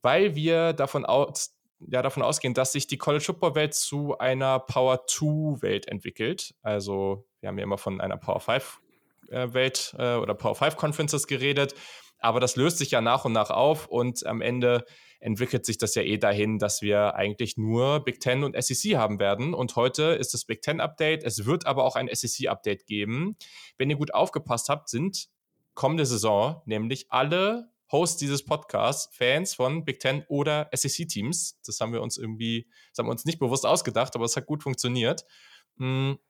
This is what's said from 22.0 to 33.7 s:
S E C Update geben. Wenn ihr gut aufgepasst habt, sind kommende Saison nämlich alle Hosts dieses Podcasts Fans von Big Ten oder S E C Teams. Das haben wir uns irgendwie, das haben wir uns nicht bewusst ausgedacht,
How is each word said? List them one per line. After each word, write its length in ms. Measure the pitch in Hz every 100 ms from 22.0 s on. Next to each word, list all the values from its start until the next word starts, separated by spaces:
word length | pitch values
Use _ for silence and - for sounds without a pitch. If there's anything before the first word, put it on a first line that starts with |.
| 127
S 140 | 113
E 40 | 127
C 200 | - 127
Update 380 | 101 - 101 _
geben. 520 | 104 104 120 180 220 - - - _
Wenn 100 | 135
ihr 80 | 147
gut 160 | 147
aufgepasst 560 | 107 139 - - 120 -
habt, 220 | 151 -
sind 380 | 117 175 196 - _ _ _ _
kommende 320 | - 139 160
Saison 560 | 139 120 110 104 117 170 -
nämlich 400 | 107 113 131 -
alle 640 | 127 143 175 190 233 233 _ _
Hosts 280 | 139 170 170
dieses 260 | 139 139
Podcasts 640 | - 151 - 107 110 143 - -
Fans 380 | 123 139 185
von 320 | - 127 156 160
Big 120 | 131
Ten 260 | 131 143 143
oder 400 | 147 143 151 147
S 120 | 131
E 40 | 143
C 180 | - 170
Teams. 520 | - 107 170 - -
Das 160 | - 110
haben 140 | 113
wir 80 | 117
uns 160 | 113 -
irgendwie, 480 | 113 110 117 113 117 _ _
das 80 | -
haben 80 | 117
wir 60 |
uns 120 | 123
nicht 140 | - 165
bewusst 260 | 131 135
ausgedacht, 500 | -